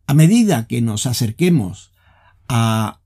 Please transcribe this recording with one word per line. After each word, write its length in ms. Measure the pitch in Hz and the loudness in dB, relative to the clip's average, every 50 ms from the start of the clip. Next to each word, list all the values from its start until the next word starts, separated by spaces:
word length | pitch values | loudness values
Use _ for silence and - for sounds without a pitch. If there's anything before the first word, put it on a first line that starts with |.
| _ | _
A 80 | - 139 | 0 2
medida 520 | 151 156 170 220 240 226 202 147 117 113 | 4 4 6 4 4 2 2 0 -2 -4
que 140 | - 120 120 | -4 -4 -4
nos 260 | 117 117 104 104 - | -2 -2 -4 -4 -6
acerquemos 840 | 127 117 - 123 107 107 - 165 185 175 131 101 87 92 - - _ _ _ _ _ _ _ _ _ _ _ _ - | -6 -4 -4 -4 -6 -2 -2 0 2 2 0 0 -4 -10 -14 -20 _ _ _ _ _ _ _ _ _ _ _ _ -4
a 520 | 123 113 113 113 110 110 110 104 - _ _ | -2 0 0 0 0 -2 -4 -6 -8 _ _